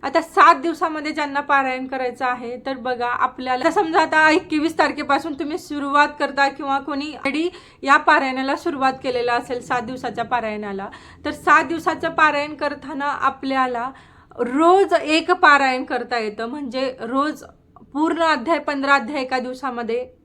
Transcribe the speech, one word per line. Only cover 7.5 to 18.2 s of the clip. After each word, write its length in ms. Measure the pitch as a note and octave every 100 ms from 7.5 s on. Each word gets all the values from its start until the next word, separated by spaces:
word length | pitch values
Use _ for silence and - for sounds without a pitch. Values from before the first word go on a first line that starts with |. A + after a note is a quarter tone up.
| - - _
या 160 | C4+ D4
पारायणाला 580 | D4 D4+ C4+ B3+ C4+ C#4
सुरुवात 380 | F4 C#4 C4 C4
केलेलं 280 | C4+ B3 A#3+
असेल, 300 | A#3+ B3 B3
सात 200 | - B3
दिवसाच्या 440 | A#3 B3+ B3 A3 A3+
पारायणाला, 600 | A#3+ A3 G#3 G#3 G3 G3 - - - D4
तर 60 |
सात 320 | D4 - D4+
दिवसाचं 460 | E4 E4 F4+ D#4+ E4
पारायण 460 | E4 D#4 C#4+ D4 D4+
करताना 500 | D4 C#4+ C#4 D4+ C#4+
आपल्याला 880 | - C4+ C4+ C4+ C4 B3+ A#3+ B3+ C4+ - - _ -
रोज 540 | A#3+ C4 E4 F#4 F#4
एक 380 | E4+ D4 D#4 D#4+
पारायण 520 | F4 D4+ C#4+ C4+ B3+
करता 340 | C4+ C4 A#3 A#3+
येतं. 280 | G#3+ G#3+ A3+
म्हणजे 500 | D4 C#4 B3+ C4 B3+
रोज 440 | A3+ C4 D4 C#4+ - _ _ - -
पूर्ण 300 | C#4 D#4+ E4+